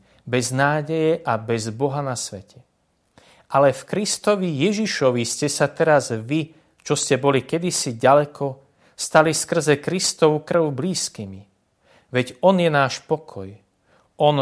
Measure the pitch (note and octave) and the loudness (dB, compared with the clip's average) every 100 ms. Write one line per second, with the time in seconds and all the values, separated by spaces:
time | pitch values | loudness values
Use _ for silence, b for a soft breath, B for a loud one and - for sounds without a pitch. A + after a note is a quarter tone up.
0 | b b b B2 B2 C3 C#3+ D3+ D3 D#3+ | b b b -2 -2 0 2 0 -2 -2
1 | D#3 E3 C#3+ A2+ A2 A#2 A2 G#2+ C#3 C#3 | 0 0 -2 -4 -2 -4 -4 -4 -4 -4
2 | C#3 A#2+ - G2 - B2+ _ _ _ _ | -6 -8 -10 -12 -18 -20 _ _ _ _
3 | _ _ b b b C#3 C#3+ C3 - F#3 | _ _ b b b 2 2 2 -6 -6
4 | G#3 - - G#3 F#3 C#3+ F3+ G#3 A3 - | -4 -4 0 0 0 0 0 0 -4 0
5 | C3 A#2+ A#2 - D3 - C#3+ - D#3+ D3 | 2 2 -2 -2 -4 0 -2 0 4 4
6 | - A2+ A2+ D#3 D3+ b b b - D3 | 2 -6 -4 -4 -4 b b b -4 -4
7 | - C3 C#3 C3+ - E3 F3 - - A#2 | 0 0 2 0 0 -4 -4 -4 -6 0
8 | B2+ C#3+ D3 - C#3 C3 b b b b | 4 4 4 -4 -8 -8 b b b b
9 | - D#3+ D#3 D#3 - E3+ D3 C#3+ - F3+ | 0 2 4 2 -2 0 2 0 0 -4
10 | - - D#3+ D3+ - E3+ D#3+ B2+ F3 F3+ | -4 2 2 2 0 0 0 -2 -4 -4
11 | - - G2+ F#2+ - _ _ _ b b | -8 -10 -14 -14 -20 _ _ _ b b
12 | b B2+ B2+ - F#3 F#3+ E3+ D3 C3+ - | b -4 -4 0 2 4 2 2 0 -2
13 | - D#3 D#3+ - G2 G#2 _ _ b b | -6 -6 -6 -16 -16 -16 _ _ b b
14 | b b D3 D3 | b b 2 2